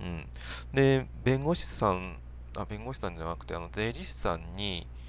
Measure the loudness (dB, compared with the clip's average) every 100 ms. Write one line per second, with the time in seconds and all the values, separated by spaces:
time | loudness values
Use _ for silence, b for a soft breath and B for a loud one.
0 | -6 -6 -6 -8 B B B 6 8 8
1 | 4 0 2 4 4 2 0 2 4 4
2 | -2 -10 -12 -12 -8 -6 -4 -6 -6 -4
3 | -4 -2 -4 -4 -4 -6 -4 -2 -2 -2
4 | -6 -2 0 0 -2 -2 -2 -2 -6 B